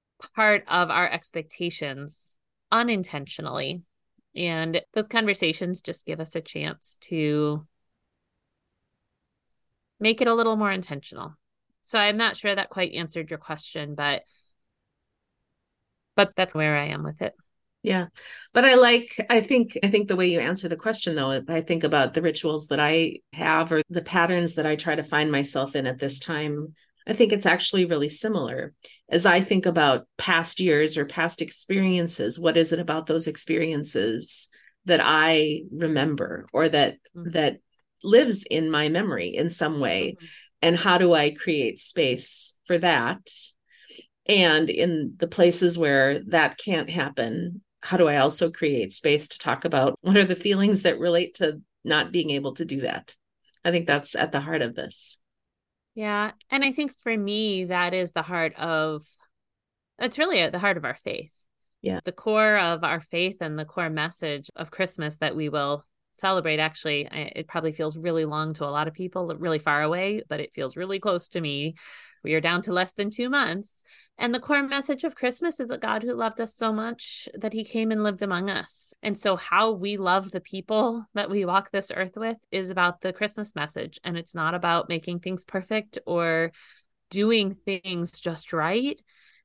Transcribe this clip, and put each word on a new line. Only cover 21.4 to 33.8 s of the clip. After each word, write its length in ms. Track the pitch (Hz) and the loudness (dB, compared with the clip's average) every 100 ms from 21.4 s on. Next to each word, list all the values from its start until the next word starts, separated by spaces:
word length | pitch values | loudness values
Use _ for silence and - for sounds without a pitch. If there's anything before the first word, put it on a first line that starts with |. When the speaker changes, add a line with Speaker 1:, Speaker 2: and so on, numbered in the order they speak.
| 135 | -2
Speaker 2:
I 140 | 165 | -2
think 220 | 160 165 | 0 0
about 300 | 156 151 131 | 2 4 4
the 80 | 160 | 2
rituals 460 | 165 151 165 151 151 | 0 0 -2 -2 -2
that 120 | 147 | 0
I 400 | 147 160 165 - _ | 2 2 0 -2 _
have 380 | 156 160 160 165 | -4 0 2 2
or 100 | 156 - | 0 0
the 120 | 180 | -4
patterns 540 | 170 180 170 180 170 165 | -2 2 2 2 0 0
that 100 | 156 | 0
I 100 | 151 | 0
try 200 | 165 151 | -2 -4
to 80 | |
find 280 | 151 151 151 | -2 0 2
myself 440 | 143 139 135 139 143 | 0 0 -2 -2 -2
in 120 | 131 | -4
at 100 | 127 | -4
this 220 | 139 - | -4 -4
time. 560 | - 151 151 147 156 - _ _ - | -4 -4 -4 -6 -8 -14 _ _ -2
I 60 | |
think 180 | 214 220 | 4 4
it's 160 | 208 190 | 4 2
actually 380 | 175 - 196 175 | 2 2 2 2
really 240 | 160 147 | 2 0
similar. 640 | - 220 196 117 131 - - - - - | -2 -2 -2 -4 -6 -10 -12 -20 -20 0
As 160 | 170 180 | 4 6
I 160 | 175 | 6
think 240 | 190 190 185 | 4 2 2
about 400 | 165 147 123 - - | 4 4 2 -2 -6
past 420 | - 165 165 - | 0 2 0 0
years 360 | 185 147 156 156 | 2 4 4 0
or 100 | 143 | -4
past 360 | - 165 - | -2 -2 -2
experiences, 960 | 160 - - 190 190 180 170 - 110 143 | -6 -6 -2 0 2 2 0 -2 -2 0
what 180 | 170 170 | 2 4
is 140 | 165 | 4
it 80 | 165 | 2
about 280 | 170 156 160 | -2 -4 -2
those 180 | 165 165 | 0 0
experiences 1200 | 151 - 160 160 147 | -2 -2 0 0 -2